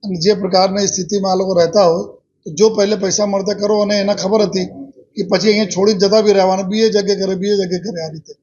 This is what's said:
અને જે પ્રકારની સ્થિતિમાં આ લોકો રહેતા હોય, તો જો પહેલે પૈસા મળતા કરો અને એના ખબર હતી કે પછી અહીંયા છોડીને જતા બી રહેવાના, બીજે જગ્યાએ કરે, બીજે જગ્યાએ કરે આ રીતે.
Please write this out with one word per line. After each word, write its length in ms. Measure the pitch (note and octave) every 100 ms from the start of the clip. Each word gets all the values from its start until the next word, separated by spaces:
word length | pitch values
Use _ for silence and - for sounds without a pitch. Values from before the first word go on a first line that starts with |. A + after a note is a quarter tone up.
અને 120 | A3 F#3
જે 180 | F3+
પ્રકારની 540 | G3+ F#3+ F#3 F#3+ G3 G3
સ્થિતિમાં 440 | - F3 G#3 F#3+
આ 40 | F#3
લોકો 180 | F#3+
રહેતા 300 | F3+ E3 G#3+
હોય, 200 | F#3 E3 G#3 - _ _ -
તો 60 |
જો 160 | D3+ A3
પહેલે 260 | G#3+ G3+ G#3
પૈસા 300 | F#3+ G3+ G#3
મળતા 280 | G3 F#3+
કરો 280 | G#3 G#3 G#3+
અને 180 | G#3 G#3
એના 140 | G3
ખબર 280 | G3+ F3+ A3
હતી 240 | G3+ F#3+ F3+ - - - - -
કે 120 | F#3+
પછી 220 | F#3 G#3
અહીંયા 160 | G#3 G#3+
છોડીને 340 | F3 G3+ G3+
જતા 220 | G3 G#3+
બી 100 | G#3
રહેવાના, 320 | G3 F#3+ F#3+
બીજે 260 | F#3+ G#3+ A3
જગ્યાએ 260 | G#3 F#3+ G3
કરે, 200 | F#3+ F#3+
બીજે 200 | G3 G#3
જગ્યાએ 240 | F#3 F3+
કરે 240 | F3+ F3
આ 60 | D#3+
રીતે. 240 | D#3 - -